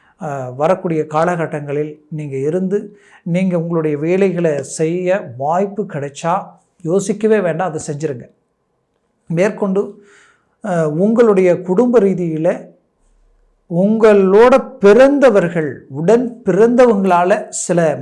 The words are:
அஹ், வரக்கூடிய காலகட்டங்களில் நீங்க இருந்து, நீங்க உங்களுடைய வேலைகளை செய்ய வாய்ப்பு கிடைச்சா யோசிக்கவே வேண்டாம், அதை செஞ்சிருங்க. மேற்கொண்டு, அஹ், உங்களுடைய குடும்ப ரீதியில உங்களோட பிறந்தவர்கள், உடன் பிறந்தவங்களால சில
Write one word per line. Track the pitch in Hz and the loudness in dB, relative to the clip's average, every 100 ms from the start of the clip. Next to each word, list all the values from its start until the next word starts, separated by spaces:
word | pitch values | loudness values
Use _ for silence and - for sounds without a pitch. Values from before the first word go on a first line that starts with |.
| _ - | _ -14
அஹ், | 165 139 127 127 | -10 -8 -8 -2
வரக்கூடிய | 156 190 190 156 156 | 0 0 -2 -4 -2
காலகட்டங்களில் | 151 170 170 156 156 143 143 151 151 _ | -2 -2 -2 -4 -6 -6 -6 -6 -10 _
நீங்க | 156 147 135 | -12 -10 -6
இருந்து, | 143 180 185 208 208 - _ _ | -4 -4 -4 -4 -6 -18 _ _
நீங்க | - 175 190 175 | -6 -4 -2 -2
உங்களுடைய | 165 165 156 147 | -2 -4 -2 -2
வேலைகளை | 160 190 196 175 165 143 | -2 0 0 -2 -2 -4
செய்ய | 135 - 160 175 180 196 180 123 | -6 -6 -4 -2 -2 -4 -6 -8
வாய்ப்பு | 139 175 202 202 | -4 -2 -2 -6
கிடைச்சா | 208 147 143 139 165 185 - - _ _ | -8 -8 -10 -8 -4 -4 -6 -18 _ _
யோசிக்கவே | 160 190 196 208 214 214 | -4 -2 -2 -2 0 0
வேண்டாம், | 180 160 185 | 0 -2 -4
அதை | 151 156 | -6 -8
செஞ்சிருங்க. | 143 156 123 - _ _ _ _ _ _ _ _ _ - | -8 -8 -8 -14 _ _ _ _ _ _ _ _ _ -6
மேற்கொண்டு, | 165 208 - 202 190 - - _ _ _ _ _ _ | -2 -2 -2 -4 -2 -4 -8 _ _ _ _ _ _
அஹ், | 208 170 156 | -6 -2 -2
உங்களுடைய | 151 208 233 233 190 185 170 | 0 0 4 4 4 2 2
குடும்ப | 185 185 247 240 | 0 0 2 2
ரீதியில | 196 170 170 156 165 247 - _ _ _ _ _ _ _ _ _ - 175 | 2 0 -4 -2 -2 -4 -8 _ _ _ _ _ _ _ _ _ -8 -2
உங்களோட | 202 220 214 208 190 202 247 247 208 - | 0 2 4 4 4 6 6 4 0 0
பிறந்தவர்கள், | 202 214 277 285 254 202 170 170 151 - - | 4 6 6 6 4 4 2 -2 -4 -6 -12
உடன் | 135 170 233 254 - - | -4 2 2 0 -6 -2
பிறந்தவங்களால | 175 233 240 247 202 190 180 180 220 - | 2 4 4 4 4 2 2 2 0 -4
சில | - - 175 160 135 | -8 -4 0 0 -2